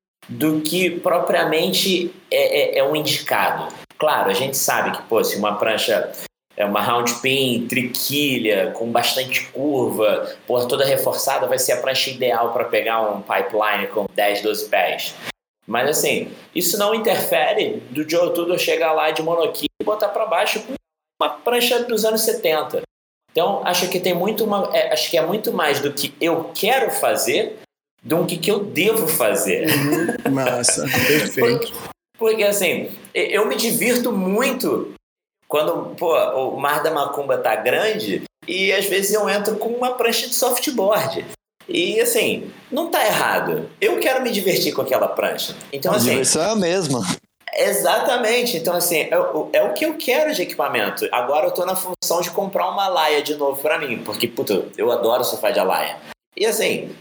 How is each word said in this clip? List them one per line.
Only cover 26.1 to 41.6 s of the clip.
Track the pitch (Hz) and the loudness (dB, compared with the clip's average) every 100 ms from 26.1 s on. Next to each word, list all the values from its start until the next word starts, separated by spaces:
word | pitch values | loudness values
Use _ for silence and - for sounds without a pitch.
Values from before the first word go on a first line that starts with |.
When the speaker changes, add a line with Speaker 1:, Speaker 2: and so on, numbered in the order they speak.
| - | -2
Speaker 1:
eu | 160 165 160 | 0 0 -2
quero | - - 262 220 | -2 0 2 0
fazer | - 127 - - 147 - - - _ _ _ | 0 0 2 0 0 -2 -8 -18 _ _ _
do | 120 165 - | -2 0 0
que, | 185 | -2
que | - | 0
eu | 208 | 0
devo | - 123 190 220 - | 0 0 2 2 2
fazer. | - 113 101 98 92 160 | 2 2 2 0 0 2
Speaker 2:
Uhum, | 147 143 156 165 - 147 | 2 2 2 0 -2 -2
massa, | 135 127 123 123 - 147 123 | 0 0 0 0 0 0 0
Speaker 1:
<laughs> | 127 | 2
Speaker 2:
perfeito. | 151 - - 120 - - | 2 0 0 2 2 -4
Speaker 1:
Porque, | - - - _ - | -10 -14 -16 _ -2
porque, | 226 220 | 0 2
assim, | 202 202 180 113 - - - | 2 2 0 0 -6 -12 -8
e-, | - 170 | -4 0
eu | - 220 | 2 2
me | 269 | 0
divirto | 233 175 226 247 247 | 0 2 2 2 0
muito | 202 185 202 269 269 170 117 - - _ _ _ _ - | 0 0 2 0 0 0 -2 -4 -12 _ _ _ _ -4
quando, | 151 156 160 - - | 0 0 -2 -6 -4
pô, | 170 151 | 0 2
o | - 135 131 - | 2 0 -2 -2
Mar | 143 151 | 0 0
da | 156 | 0
Macumba | 151 135 - 139 123 | -2 -2 -2 -2 0
tá | 120 | 0
grande | 107 120 143 214 214 107 92 - _ - | 0 2 2 0 -2 -2 -4 -6 _ -6
e | 185 196 | -2 0
às | 196 196 | 2 2
vezes | 190 196 | 0 2
eu | 214 202 | 2 2
entro | 202 208 220 | 0 0 -2
com | 233 | -4
uma | 240 247 | -2 -2
prancha | 247 233 226 262 | 0 0 0 -2
de | |
softboard. | - 247 247 - 247 190 214 - - - - _ _ | 0 0 0 -2 0 2 2 0 -6 -8 -14 _ _